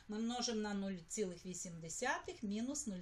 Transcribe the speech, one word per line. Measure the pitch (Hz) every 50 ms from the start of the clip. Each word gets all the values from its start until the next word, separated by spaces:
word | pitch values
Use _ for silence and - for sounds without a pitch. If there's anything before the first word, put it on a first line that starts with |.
| - -
Ми | 214 214
множимо | 226 233 247 247 240 240 226 214
на | 214 208 202
нуль | 196 196 196 196 175 165 -
цілих | - - 208 185 175 170 -
вісім | 185 180 - - 185 170 165
десятих | 160 165 - - 247 254 311 349 - - 359 - -
мінус | 196 202 214 233 262 294 294 - 226
нуль | 190 180